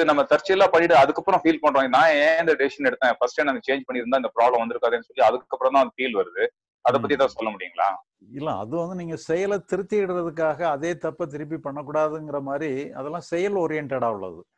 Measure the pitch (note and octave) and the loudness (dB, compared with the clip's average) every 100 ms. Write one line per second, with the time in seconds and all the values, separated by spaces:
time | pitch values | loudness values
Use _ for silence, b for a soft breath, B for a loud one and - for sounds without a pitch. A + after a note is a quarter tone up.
0 | D#3 D3 C3+ - - F#3+ F#3+ E3 E3+ D#3+ | 4 2 2 2 2 4 4 4 6 6
1 | C#3 D#3 F#3+ F#3 D#3+ D3+ D3+ C#3 C3 B2+ | 6 2 0 2 2 2 2 2 4 4
2 | D#3+ D3 D3+ D#3+ E3 C#3+ C3+ - C3+ - | 4 4 2 2 2 2 0 0 -2 0
3 | B2+ - B2 - D3 B2+ - C#3 C3 B2+ | 0 0 -2 0 -2 -2 -2 -4 -4 -6
4 | A#2 C3+ A#2 - A#2+ B2 A#2 A#2+ A#2+ A#2 | -2 0 0 2 2 2 0 -2 0 -2
5 | A2+ - A2+ B2+ - C3 C3 C#3 B2 - | -4 2 2 2 -4 -2 2 2 2 -2
6 | B2+ G#2 F2+ F2+ A2+ - _ _ B2+ C3 | -4 -2 -2 -2 -4 -4 _ _ 0 0
7 | A2 C3+ C3 - A2 G2+ F2+ E2+ F#2+ F#2 | 0 0 0 -2 -8 -8 -10 -2 -2 -2
8 | - _ G2 C3+ D3+ G2 G#2+ E3 E3+ F#3 | -10 _ _ -10 -6 -6 -6 -6 -6 -8
9 | E3+ D#3 - E3 G3 G3+ - F#3 F#3+ G#3+ | -10 -8 -4 -2 0 -4 -4 -6 -2 -2
10 | F#3+ F3+ E3+ D#3 D#3+ C#3+ E3+ C#3 E3 E3+ | 0 -2 -4 -2 -2 0 -2 -2 -4 -4
11 | D#3+ D#3 E3 D3 D3+ D#3 D3 C#3+ C#3+ D3+ | -6 -6 -8 -8 -10 -8 -8 -10 -4 -2
12 | D#3 D#3 D3+ C#3+ C#3 C#3+ D#3 C3 D3 C3+ | -2 -2 -8 -8 -6 -6 -4 -6 -8 -10
13 | C#3+ E3 - E3+ G3+ F#3+ D#3+ D#3 C#3+ C3 | -10 -10 -6 -4 -2 -2 -2 -4 -6 -2
14 | A#2+ G#2 F#2 E2 - | -2 -2 -8 -14 -20